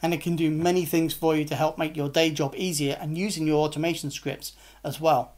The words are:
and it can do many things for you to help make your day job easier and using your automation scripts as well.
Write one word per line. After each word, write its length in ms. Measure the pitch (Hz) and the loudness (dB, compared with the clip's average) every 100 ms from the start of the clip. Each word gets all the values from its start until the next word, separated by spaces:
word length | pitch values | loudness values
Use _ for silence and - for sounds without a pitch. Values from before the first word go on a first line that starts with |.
and 120 | 165 | -2
it 80 | 170 | -2
can 140 | 175 170 | -2 0
do 160 | 165 | 2
many 340 | 156 175 180 156 | 2 2 2 2
things 280 | 170 165 | 0 0
for 220 | 156 160 156 | 0 2 2
you 80 | 147 | 0
to 100 | 139 | 0
help 220 | 156 160 | 0 0
make 200 | 156 156 | -4 -2
your 120 | 143 | -2
day 200 | 151 165 | 2 2
job 240 | 147 139 - | 2 -2 -2
easier 420 | 185 151 143 143 | -2 0 -2 -2
and 160 | 156 160 | -4 -2
using 300 | 202 165 156 | -2 0 2
your 180 | 151 151 | 4 2
automation 460 | 151 165 165 143 | 0 -2 -2 -4
scripts 420 | - - 135 - - - - | -6 -8 -8 -10 -16 -20 -10
as 180 | 151 139 | -8 0
well. 320 | 160 139 113 | 2 2 0